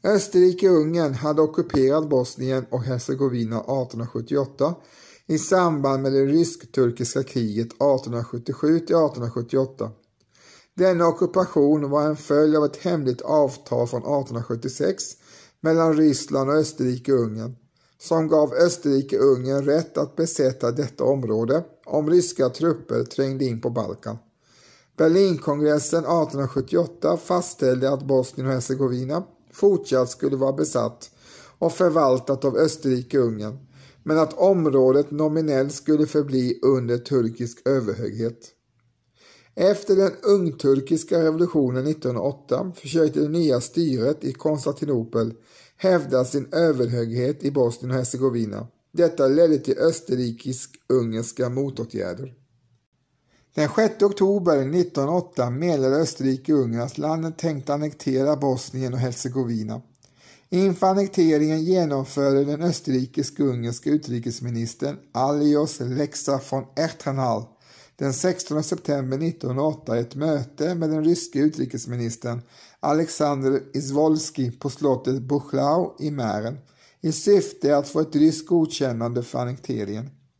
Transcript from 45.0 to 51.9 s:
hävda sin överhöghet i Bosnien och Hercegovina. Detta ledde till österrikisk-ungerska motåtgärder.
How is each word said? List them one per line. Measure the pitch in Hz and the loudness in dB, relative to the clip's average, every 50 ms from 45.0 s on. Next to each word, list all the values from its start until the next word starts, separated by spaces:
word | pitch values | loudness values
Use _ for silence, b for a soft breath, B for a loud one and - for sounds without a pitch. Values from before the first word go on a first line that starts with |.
| 113 113 - 117 113 110 113 b b b b b b b b | -2 -2 -2 -2 -2 -2 -4 b b b b b b b b
hävda | b - 190 180 170 147 139 - 127 127 | b 2 2 2 2 2 2 0 0 0
sin | 123 - 143 127 - | 2 -2 -4 -4 -2
överhöghet | - 156 170 165 147 123 120 117 120 120 117 113 113 123 123 135 147 147 - | 0 2 2 4 4 2 0 0 0 -2 -2 -2 -2 -2 -2 -2 -2 -2 -4
i | 139 | -4
Bosnien | 139 143 123 117 117 - - 127 | 0 2 0 0 0 -4 -6 -4
och | 131 | -2
Hercegovina. | 131 123 120 - 123 131 131 117 120 113 104 101 104 117 - _ _ _ _ | -2 -2 -4 -4 0 0 0 0 0 -4 -4 -6 -10 -12 -12 _ _ _ _
Detta | - - 170 160 165 - 139 | 2 2 2 2 4 2 2
ledde | 131 139 156 170 165 156 135 | 4 6 6 6 6 4 2
till | 139 - 131 - | 2 -2 -2 2
österrikisk-ungerska | - 165 - - - - 127 123 127 120 117 117 - 139 127 120 - - - - _ _ 127 131 117 113 110 113 117 117 - - 127 123 | 2 0 0 -2 -6 -4 -4 -2 -2 -4 -6 -8 -8 -8 -8 -8 -10 -16 -20 -20 _ _ 0 0 2 0 -4 -6 -6 -8 -4 -4 -4 -2
motåtgärder. | 123 135 139 139 135 135 120 113 | -2 -4 -4 -4 -4 -8 -10 -8